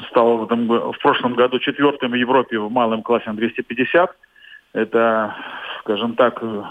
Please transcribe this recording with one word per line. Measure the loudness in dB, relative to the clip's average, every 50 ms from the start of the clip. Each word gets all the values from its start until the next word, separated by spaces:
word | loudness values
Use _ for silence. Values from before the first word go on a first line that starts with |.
| -8 0
стал | 2 4 4 6 4 2
в | 2
этом | 0 0 0 2 2
го-, | 2 0 0 -2
в | -6 -2
прошлом | 0 0 2 2 0 -2 2
году | 2 2 2 2 0
четвертым | -2 -2 -2 2 2 2 2 0 -4 -2
в | 0
Европе | 0 0 2 2 2 2 2 -2 -4
в | -4 0
малом | 0 2 2 2 0 -2
классе | 0 0 0 0 0 -2
на | -6
двести | -2 -2 -4 -2 -4
пятьдесят. | -8 -6 -2 -2 -2 2 4 2 2 2 -2 _ _ _ _ _ -20 -20 -20 -20 _ _ -4
Это, | -4 -4 0 2 2 2 4 2 0 -2 -4 -6 -10 -12 -14 -14 -14 -12 -12 -12 -12
скажем | -6 -4 -4 -2 -2 -4 0
так, | 2 2 2 2 -2
э, | -8 -6 -6 -8 -10 -10